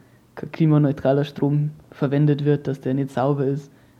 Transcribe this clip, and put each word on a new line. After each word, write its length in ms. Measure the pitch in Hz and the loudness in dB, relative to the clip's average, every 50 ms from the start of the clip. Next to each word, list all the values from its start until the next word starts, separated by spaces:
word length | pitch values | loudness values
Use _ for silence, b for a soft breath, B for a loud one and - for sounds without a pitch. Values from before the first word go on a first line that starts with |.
| b b b b b b _ | b b b b b b _
kein 140 | - - - | -14 -14 -8
klimaneutraler 760 | - - 160 156 151 147 147 135 143 - - 135 135 143 143 | -2 0 2 4 4 4 4 2 0 0 0 0 2 0 0
Strom 460 | 147 - - 147 139 147 147 147 151 - - - - | -4 -4 -2 -2 0 0 0 -2 -4 -6 -10 -18 -20
verwendet 540 | - - 151 135 143 143 151 147 143 139 147 | -8 -6 -4 0 2 2 2 2 2 2 2
wird, 220 | 147 147 143 147 | 0 0 0 -2
dass 120 | - 135 139 | -6 -6 -6
der 140 | - 127 131 | -4 -4 -2
nicht 180 | 139 135 139 | -2 -4 -4
sauber 340 | - - 127 139 147 139 135 | -4 -2 0 0 0 0 -2
ist, 260 | 135 139 147 151 b b b b b b | -2 -2 -4 -8 b b b b b b